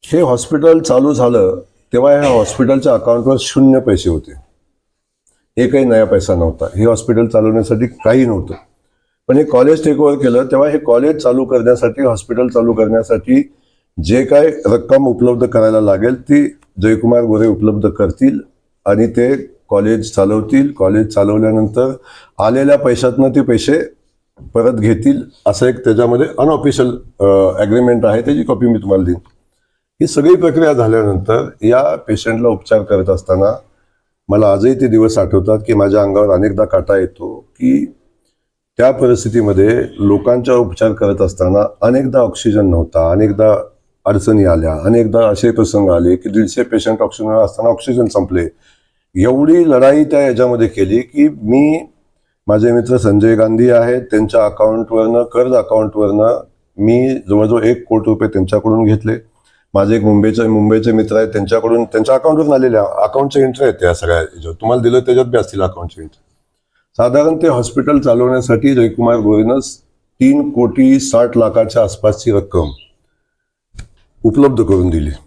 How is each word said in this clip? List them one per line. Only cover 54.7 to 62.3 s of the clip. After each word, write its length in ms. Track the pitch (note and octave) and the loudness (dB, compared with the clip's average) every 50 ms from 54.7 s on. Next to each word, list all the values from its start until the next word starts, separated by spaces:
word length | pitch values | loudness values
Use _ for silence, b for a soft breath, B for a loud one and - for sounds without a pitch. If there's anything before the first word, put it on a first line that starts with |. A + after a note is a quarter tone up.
| A2 - - - A2+ A2+ A2 A2 A#2 A#2+ A#2+ | 0 -2 -4 -4 -2 -2 0 0 0 0 -2
कर्ज 320 | A#2+ - B2 B2 C3 B2+ | -2 -2 -2 0 2 0
अकाउंटवरनं 920 | A#2+ G#2 - A2 A2 A2 G#2 G#2+ G#2+ G#2+ G2+ G2+ G#2 G#2+ A2+ B2 - - _ _ _ _ _ _ - | 0 0 0 0 0 -2 -2 -2 -2 -2 0 0 0 0 0 0 -2 -6 _ _ _ _ _ _ -2
मी 400 | G2+ A2 A#2 B2 B2+ C3 C3 C3 - F#2 | 0 0 2 2 0 0 -2 -6 -4 -2
जवळजवळ 360 | G2+ G#2 A2 G#2+ A2+ A#2 G#2+ | 0 0 2 2 0 0 2
एक 200 | A2+ B2 A#2 - | 0 0 -2 -2
कोटी 260 | - A2+ A2 G#2 A2+ | -2 -2 -2 0 0
रुपये 180 | A2 - A2+ G#2+ | -2 0 -2 -4
त्यांच्याकडून 560 | - G2 F#2+ F2+ - G#2 - A2 A2 A2+ A2+ | -2 -2 -2 -2 -2 -2 0 0 0 0 2
घेतले. 280 | G#2 G#2+ G#2+ G#2+ A2 A2 A#2 - _ _ _ _ _ _ _ _ _ _ | 0 0 0 -2 -6 -6 -6 -10 _ _ _ _ _ _ _ _ _ _
माझे 220 | G2 G2 G2+ A2 | -2 0 2 0
एक 60 | A2+ G#2 | 0 2
मुंबईचे, 440 | G#2+ G#2+ G#2 G2+ A2 G2+ A2 A#2 | 2 2 2 2 0 0 0 -2
मुंबईचे 460 | A2+ A2 G#2+ G#2 G#2+ A2 A2+ G#2+ A#2 A2 | 0 0 0 2 2 2 2 2 0 0
मित्र 240 | A2 G#2+ G#2+ A2 | 0 0 0 0
आहेत, 120 | A2 A2 A2 | -2 -2 0
त्यांच्याकडून, 560 | - G#2+ G2+ F#2+ A2+ A2+ A2+ A#2 A#2 A#2 A#2 | -2 -6 -4 -2 -2 -2 0 0 0 0 -2
त्यांच्या 300 | A2 - A2 G#2+ A2 C3 | -2 -2 -4 0 2 0
अकाउंटवरून 380 | C3 - D#3+ | 0 2 0